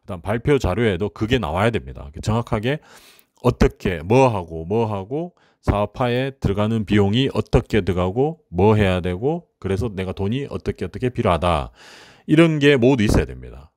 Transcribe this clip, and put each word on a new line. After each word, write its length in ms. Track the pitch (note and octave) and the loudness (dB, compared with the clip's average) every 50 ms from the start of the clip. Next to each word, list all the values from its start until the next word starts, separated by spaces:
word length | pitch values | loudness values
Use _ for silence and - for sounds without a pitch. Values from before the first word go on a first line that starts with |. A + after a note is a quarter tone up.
그다음 200 | _ - F#2 F2 | _ -12 -12 -10
발표 360 | - F#2+ A2+ A#2+ - D3 D3 B2+ | -6 -6 -6 -4 0 0 0 0
자료에도 500 | - F2+ F2+ G#2+ A#2+ G#2+ F#2 E2 G#2 G2 | 0 -2 -2 0 0 0 0 0 -4 -6
그게 300 | _ - A2 G#2+ C3 B2 | _ -6 -2 -2 0 -2
나와야 320 | F#2+ C#2+ D#2+ F#2 G#2+ A#2+ | -2 -2 -2 0 0 0
됩니다. 400 | A2 F2 B1+ C2 B1+ - - C#2+ - - | 0 -2 -8 -8 -16 -14 -16 -16 -14 -8
정확하게 560 | - - A2 A#2 A#2+ - A#2+ G#2+ G#2+ B2+ D3 D3+ _ - - - - - - _ _ _ _ _ | -4 -2 0 0 0 -2 -4 -4 -2 -4 -4 -4 _ -18 -20 -20 -20 -20 -20 _ _ _ _ _
어떻게, 560 | - B2 - - - C3 - _ - G2+ F2 D#2 | 0 0 2 2 2 0 0 _ -4 -4 -4 -4
뭐 260 | D#2 F#2+ A#2 C3 C3+ B2 | -2 2 4 6 6 4
하고, 360 | A2 F#2+ E2+ E2 E2 D#2+ D#2+ | 2 -2 -8 -8 -10 -10 -8
뭐 220 | F2 G#2 A#2 A2+ | -4 -2 -2 -2
하고, 480 | G#2+ G#2 G2 F#2+ G#2+ C3+ D#3 F3 F3+ _ _ _ _ _ _ | -2 -4 -8 -8 -8 -8 -8 -8 -10 _ _ _ _ _ _
사업화에 680 | - - G#2+ G2+ G#2 - _ - B2+ A#2+ A#2+ B2+ C3 C3+ C3 _ | -4 -2 0 0 -2 -2 _ -4 -2 -2 0 -2 -4 -6 -8 _
들어가는 440 | - G2 G2 G2+ G#2 A2 A2+ A2+ G2+ | -4 -4 -2 0 0 0 0 -2 -2
비용이 460 | - G2+ G#2 G2+ G2 G#2+ B2+ C3+ - - | 0 2 2 4 4 2 0 0 0 -2
어떻게 460 | - - - - B2+ - - - G#2+ | -4 -4 0 0 0 0 2 -2 0
들어가고, 600 | F2+ G2 F2 F2+ F2+ F#2 G2 B2 C#3+ D#3 D#3+ _ _ _ | 0 0 -2 0 -2 -2 0 -2 -2 -2 -2 _ _ _
뭐 280 | E2+ F2 G2 A2 A2 | 0 2 4 4 6
해야 240 | G#2+ G#2 F#2 F#2 F2+ | 4 4 2 2 0
되고, 480 | E2+ F2+ F2+ F#2 A#2+ D3 E3 F3 - _ _ _ | -2 -4 -4 -2 -2 -4 -4 -4 -8 _ _ _
그래서 320 | - F#2+ G2 F#2+ B2 A2+ | -6 -4 -4 -2 -4 -6
내가 200 | F#2+ F#2+ F#2 F#2+ | -6 -6 -8 -8
돈이 340 | F#2 - F#2+ G2+ A#2+ C#3 C#3 - | -6 -6 -4 -4 -4 -6 -6 -8
어떻게, 340 | - F2+ - - F#2+ - G2 | -10 -8 -6 -8 -6 -6 -8
어떻게 240 | F2 - G2+ B2 B2 | -10 -8 -4 -4 -4
필요하다. 640 | - A#2+ A2+ G2 E2+ D#2 F2+ F2 E2 D2 B1+ - _ _ - - - - - - - _ - | -4 0 2 2 2 2 2 0 0 0 -2 -6 _ _ -20 -20 -20 -20 -20 -20 -20 _ -2
이런 320 | - D3+ D#3+ E3+ E3 D#3 D3 | 2 4 6 6 4 4 4
게 160 | C#3+ C#3+ C#3+ | 4 4 6
모두 260 | B2 A#2 C3 C#3+ A#2+ | 6 6 4 4 4
있어야 220 | G2+ G#2+ - - D#2 | 2 2 2 0 0
됩니다. 480 | C2 B1+ B1+ B1+ B1 A#1 C#2 - _ _ | -2 -8 -14 -16 -18 -18 -20 -20 _ _